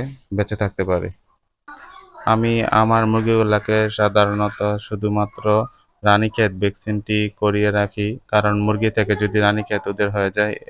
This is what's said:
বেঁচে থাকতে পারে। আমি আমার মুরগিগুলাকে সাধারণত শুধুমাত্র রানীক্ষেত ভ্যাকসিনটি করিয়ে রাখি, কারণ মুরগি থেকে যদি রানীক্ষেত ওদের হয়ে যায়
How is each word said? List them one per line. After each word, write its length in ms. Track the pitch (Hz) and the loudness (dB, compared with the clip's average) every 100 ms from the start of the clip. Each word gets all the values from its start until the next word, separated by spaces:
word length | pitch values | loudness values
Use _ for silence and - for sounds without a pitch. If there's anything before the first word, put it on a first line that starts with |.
| 135 135 - | -2 -12 -8
বেঁচে 240 | 101 101 104 | -4 -4 -2
থাকতে 260 | 101 - | -4 -2
পারে। 240 | 92 90 92 - _ _ _ _ - - - - - - - | -2 -2 -2 -12 _ _ _ _ -20 -20 -20 -20 -20 -8 0
আমি 260 | 110 113 117 - | 2 2 0 2
আমার 300 | 107 113 113 113 | 2 4 2 2
মুরগিগুলাকে 720 | 110 113 113 107 107 107 107 107 | 2 2 2 2 0 2 0 0
সাধারণত 680 | 107 104 104 101 104 104 - 104 104 | 0 2 4 2 2 -2 -2 -4 -4
শুধুমাত্র 640 | - 104 104 104 104 - 110 107 120 _ _ _ | -6 -4 -2 -2 -2 -4 0 2 0 _ _ _
রানীক্ষেত 500 | 104 104 110 - 107 95 | 2 2 2 0 0 0
ভ্যাকসিনটি 580 | 101 - - 104 107 107 104 - | -4 -4 -6 -6 -2 -2 -2 -2
করিয়ে 340 | 104 104 104 | 0 2 0
রাখি, 380 | 104 104 - 104 127 - | 0 -2 -2 -4 -6 -2
কারণ 280 | 107 104 104 | 0 2 2
মুরগি 300 | 104 107 110 | 0 0 0
থেকে 220 | 110 104 104 | 0 0 0
যদি 220 | 104 107 | 0 2
রানীক্ষেত 440 | 104 107 104 104 101 | 2 0 -2 -4 -4
ওদের 200 | 101 101 | -2 -2
হয়ে 200 | 104 98 | 0 -2
যায় 240 | 104 107 - | 0 -2 -4